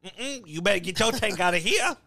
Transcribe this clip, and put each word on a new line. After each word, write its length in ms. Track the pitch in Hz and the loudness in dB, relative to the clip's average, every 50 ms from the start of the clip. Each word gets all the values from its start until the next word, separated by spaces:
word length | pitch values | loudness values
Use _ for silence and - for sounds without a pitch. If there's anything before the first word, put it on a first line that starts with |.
| _ | _
Mm-mm, 380 | 190 - 190 240 269 277 254 220 | -20 -12 -10 -8 -8 -8 -10 -12
you 160 | 160 151 160 | -10 -8 0
better 180 | 170 202 202 185 | 2 2 2 2
get 200 | 170 180 175 - | 0 -4 -2 0
your 120 | 214 226 | 0 0
tank 280 | 226 240 - 214 196 170 | 2 0 -2 -2 0 2
out 140 | 180 180 175 | 2 2 2
of 80 | 175 | 2
here. 340 | 160 208 277 403 254 240 302 - _ | 0 2 2 2 2 0 -2 -4 _